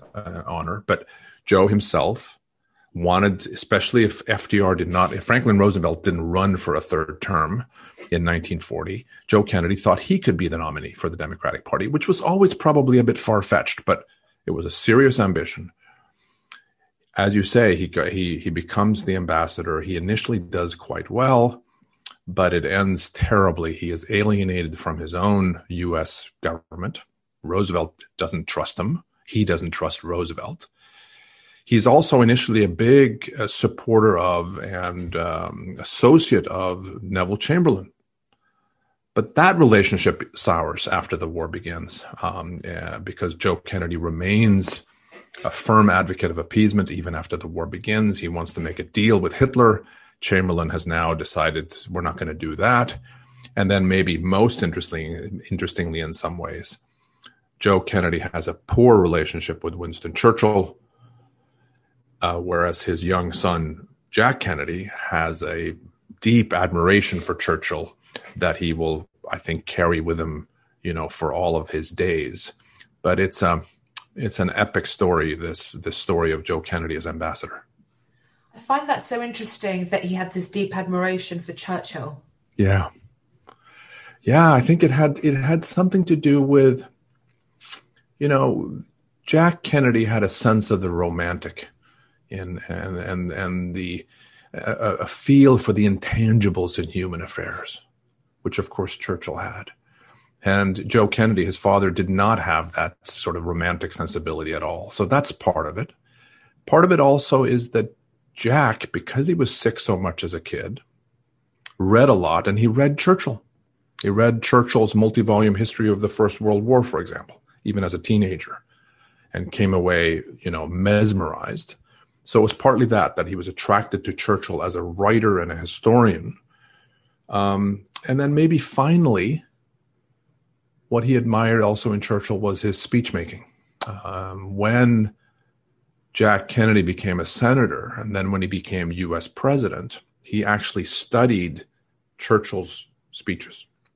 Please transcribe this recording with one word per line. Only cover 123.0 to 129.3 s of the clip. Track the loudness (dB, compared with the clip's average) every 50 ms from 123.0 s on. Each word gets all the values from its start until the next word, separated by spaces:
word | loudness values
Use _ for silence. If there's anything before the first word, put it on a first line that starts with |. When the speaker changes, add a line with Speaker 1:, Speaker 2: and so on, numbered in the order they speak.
| 0 0 -2
Speaker 1:
that | -4 -6 -6
he | -8
was | -10 -10 -12
attracted | -12 -8 0 2 2 2 2 -2 -6 -6 -6
to | -8
Churchill | -8 -6 -2 -2 -2 -2 -2 -8 -6 -6
as | -6 -6 -6
a | -6
writer | -8 -8 -4 0 2 4 4 4 4 2 2 0
and | -2 -4
a | -8
historian. | -10 -10 -10 -12 0 2 4 6 6 6 6 4 0 -6 -12 -14 _ _ _ _ _ _ _ _ _ _ _ _ _ _ _ _ _ _ -4
Um, | -2 0 2 2 2 2 0 0 -2 -4 -8 _ _ -12 -4 -2
and | 0 0
then | 2 2 2
maybe | 4 4 4 2 2
finally, | 0 -2 -2 0 2 4 4 4 4 4 4 2 2 0